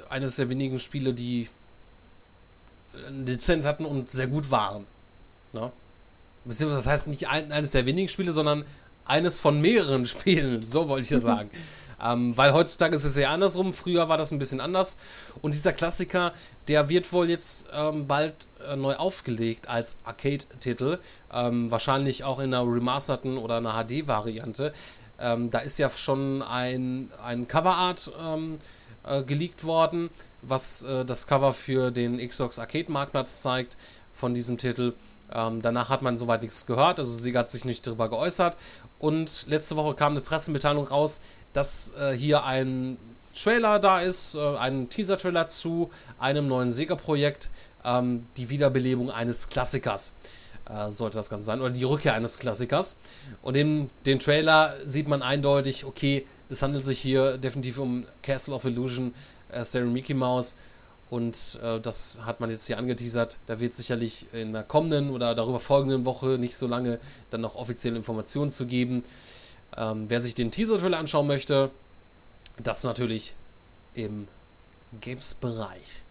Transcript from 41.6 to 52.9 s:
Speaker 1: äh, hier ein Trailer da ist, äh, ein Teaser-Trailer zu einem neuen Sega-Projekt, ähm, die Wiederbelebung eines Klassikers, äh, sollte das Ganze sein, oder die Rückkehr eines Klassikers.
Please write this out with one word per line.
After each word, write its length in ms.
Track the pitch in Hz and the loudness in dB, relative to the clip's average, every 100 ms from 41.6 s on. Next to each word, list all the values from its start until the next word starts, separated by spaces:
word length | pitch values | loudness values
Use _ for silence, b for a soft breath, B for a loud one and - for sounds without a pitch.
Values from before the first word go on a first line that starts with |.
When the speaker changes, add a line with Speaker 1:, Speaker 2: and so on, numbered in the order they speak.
| 143 - - - | 0 0 -2 -2
Speaker 1:
äh, 140 | 139 | -2
hier 320 | 131 143 147 | 0 4 4
ein 540 | 131 131 131 131 127 123 113 - - | 4 0 0 -2 -4 -6 -14 -20 -12
Trailer 440 | - - 240 226 208 | -2 2 4 6 6
da 220 | 196 185 | 6 6
ist, 340 | 185 185 - | 4 0 0
äh, 220 | 156 147 139 | 0 0 0
ein 340 | 127 135 123 | 0 0 -4
Teaser-Trailer 580 | - 190 190 180 170 165 | -4 -2 0 0 0 2
zu 420 | - 165 170 170 B B B | 0 0 -2 -2 B B B
einem 280 | 127 143 143 | 0 2 2
neuen 240 | 127 123 | 2 2
Sega-Projekt, 760 | 117 151 120 - 147 147 143 - B B B | 0 -2 -2 0 2 2 0 -8 B B B
ähm, 420 | 123 123 123 120 117 - | 0 2 2 -2 -4 -10
die 140 | 120 | -4
Wiederbelebung 600 | 139 143 131 127 127 123 | 2 2 4 2 0 -2
eines 380 | 117 117 117 - | -4 -2 -2 -2
Klassikers, 640 | - 127 135 - 101 - - B B B B - | 0 2 2 0 -2 -2 -4 B B B B -10
äh, 220 | 107 104 | -8 -4
sollte 260 | 104 113 107 | -2 -4 -4
das 120 | 104 | -4
Ganze 160 | 104 104 | -4 -4
sein, 140 | 117 | -2
oder 100 | 131 | -2
die 140 | 123 | 0
Rückkehr 300 | 127 147 147 | 0 2 2
eines 240 | 110 117 - | 0 0 -2
Klassikers. 580 | 123 104 120 143 190 | -2 -2 0 0 0